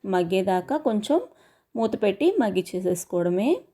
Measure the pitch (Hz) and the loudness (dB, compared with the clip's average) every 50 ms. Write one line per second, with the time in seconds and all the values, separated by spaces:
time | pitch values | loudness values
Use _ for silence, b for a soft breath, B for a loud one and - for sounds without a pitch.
0 | - 196 185 180 180 170 185 190 185 190 185 180 180 - 262 302 302 262 220 208 | -4 -2 0 0 0 2 0 0 2 2 0 0 0 -2 -4 -2 0 0 -2 -2
1 | 214 - 285 349 508 - b b b b b b b b _ 226 226 220 220 - | 0 0 0 0 0 -4 b b b b b b b b _ -2 -2 -2 0 0
2 | 214 202 196 - 294 349 427 415 240 208 190 180 180 - - 185 185 180 180 170 | 0 0 0 2 0 2 2 2 0 2 0 -2 -4 -2 -6 -4 -2 -2 -2 -2
3 | - _ - 175 175 175 175 185 208 269 359 508 - _ | -4 _ -2 0 0 2 2 2 2 2 0 0 -2 _